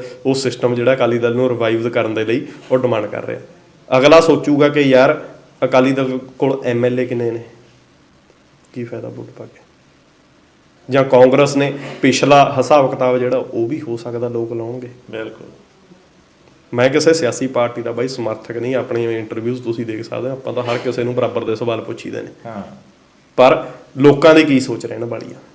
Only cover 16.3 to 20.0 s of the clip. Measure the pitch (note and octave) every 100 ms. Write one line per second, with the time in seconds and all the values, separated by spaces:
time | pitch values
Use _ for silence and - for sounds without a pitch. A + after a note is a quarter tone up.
16.3 | _ _ _ - A#2+ C3 D3 D#3 D#3+ A#2+
17.3 | A2+ C3 B2 A#2+ A#2+ A#2 A#2 C3 B2 A2
18.3 | A2 - A#2 A#2+ B2+ A#2 A#2 A#2 A2+ G#2+
19.3 | A2+ A#2 B2 A#2 A#2 A2+ G#2+